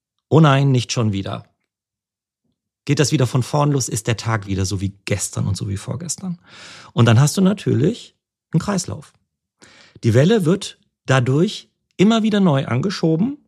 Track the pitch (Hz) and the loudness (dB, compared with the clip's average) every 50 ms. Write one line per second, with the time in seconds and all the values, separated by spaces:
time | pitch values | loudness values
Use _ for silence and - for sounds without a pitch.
0 | _ _ _ _ _ _ - 151 160 147 135 135 139 139 131 123 113 - - 131 | _ _ _ _ _ _ 4 6 6 6 6 4 4 2 2 2 0 -2 -2 -2
1 | 117 107 98 95 95 - - 60 - _ _ _ _ _ _ _ _ _ _ _ | -2 0 -2 -2 -6 -6 -10 -10 -12 _ _ _ _ _ _ _ _ _ _ _
2 | _ _ _ _ _ _ _ _ _ _ _ _ _ _ _ _ _ - 143 123 | _ _ _ _ _ _ _ _ _ _ _ _ _ _ _ _ _ -2 0 0
3 | 147 - - 120 131 120 - 139 117 - - 147 143 147 143 139 123 - - 120 | 2 2 2 0 0 0 0 -2 -2 -2 0 0 0 2 0 0 -2 -4 -6 -6
4 | - - 117 - - 117 113 107 98 98 98 95 95 92 101 92 95 95 - - | -4 -4 -4 -4 -2 -4 -4 -4 -4 -4 -4 -4 -2 -2 -2 -4 -4 -6 -6 -10
5 | _ - 104 98 - - - - - 98 98 - 117 110 101 98 - - 120 123 | _ -6 -4 -4 -4 -6 -6 -6 -4 -4 -4 -4 -4 -6 -6 -8 -8 -8 -8 -8
6 | - 175 - - 190 190 170 - _ _ - - - - - - - - - - | -8 -10 -10 -10 -8 -10 -10 -10 _ _ -20 -20 -20 -20 -20 -20 -20 -8 -2 0
7 | 117 117 110 113 143 147 - - 190 185 208 208 - - 113 113 127 175 240 - | 0 2 2 2 2 2 2 2 2 2 0 0 -2 -2 -2 0 0 -2 -2 -4
8 | - - _ _ _ _ _ _ _ _ - 165 - - 202 185 - - 107 156 | -10 -18 _ _ _ _ _ _ _ _ -4 -2 -2 -2 -4 -6 -6 -8 -10 -12
9 | 143 - _ _ _ _ _ _ _ _ _ _ - - - - - _ _ - | -14 -18 _ _ _ _ _ _ _ _ _ _ -20 -20 -20 -20 -20 _ _ -4
10 | - 120 104 120 139 175 233 226 180 147 180 196 - - - _ _ _ _ _ | 0 2 4 4 4 4 4 2 2 2 0 0 -2 -8 -16 _ _ _ _ _
11 | _ - 131 131 123 120 131 147 175 220 - - - _ _ _ _ _ _ - | _ 0 0 2 2 2 2 0 0 0 -2 -8 -14 _ _ _ _ _ _ 2
12 | 175 214 226 226 208 220 202 208 196 180 143 135 131 - 117 123 143 202 190 - | 4 4 4 2 2 0 2 2 4 4 2 2 0 0 -2 -2 -2 -2 -4 -2
13 | - 165 160 160 196 262 285 - _ | 0 0 0 0 0 -2 -4 -8 _